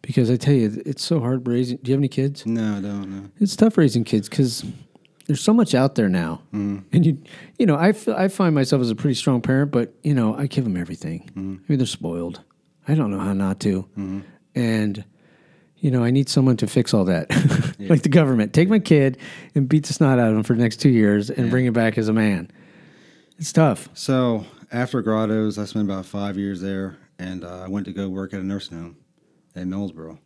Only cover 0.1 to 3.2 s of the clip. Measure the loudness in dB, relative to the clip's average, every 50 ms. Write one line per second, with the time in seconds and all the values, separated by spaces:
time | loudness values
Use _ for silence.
0.1 | 0 2 2 2 2 0 2 2 4 4 2 0 -2 -4 -8 -8 -8 -8 -4 -2
1.1 | -2 0 0 0 -2 -2 -2 -2 0 0 0 -2 -4 -8 -2 0 0 2 2 0
2.1 | 0 0 -2 -2 -2 -4 -4 -4 -2 -2 0 -2 -2 -4 -6 -6 -8 -8 -8 -10
3.1 | -12 -12